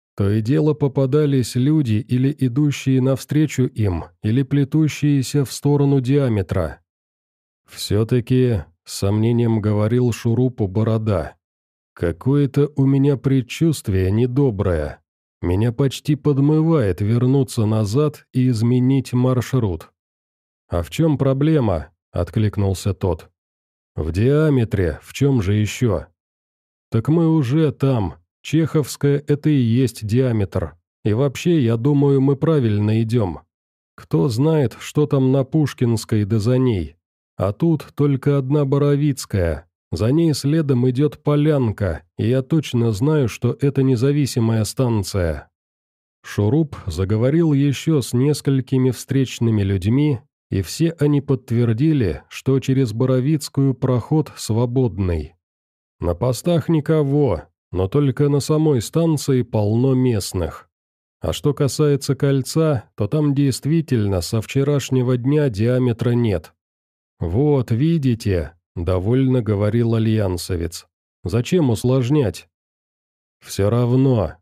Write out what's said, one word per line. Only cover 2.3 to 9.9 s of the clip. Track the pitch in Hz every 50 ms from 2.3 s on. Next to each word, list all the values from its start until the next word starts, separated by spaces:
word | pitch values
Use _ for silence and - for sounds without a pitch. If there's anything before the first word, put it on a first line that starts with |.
| 147 -
идущие | 131 123 117 147 151 143 131 - - 135 131 131
навстречу | 127 131 135 - - - - 151 156 143 - 131 127
им, | - - 117 107 95 87 80 - - _ _
или | - 107 117 135 135
плетущиеся | - 143 143 139 135 - 156 160 139 - - 151 147 143 139 127 - - 147 131
в | -
сторону | - - - 143 147 143 143 139 139 135
диаметра. | 120 123 143 143 135 120 110 101 90 - - 95 82 73 - - _ _ _ _ _ _ _ _ _ _ _ _ _ _ _ _ _
"Всё-таки", — | _ - - - - 101 104 113 - 127 123 - - 127 127 127 123 113 90 - - _ _ _
с | - -
сомнением | - 98 98 104 107 110 117 120 117 120 117 113 110
говорил | 98 107 104 104 107 107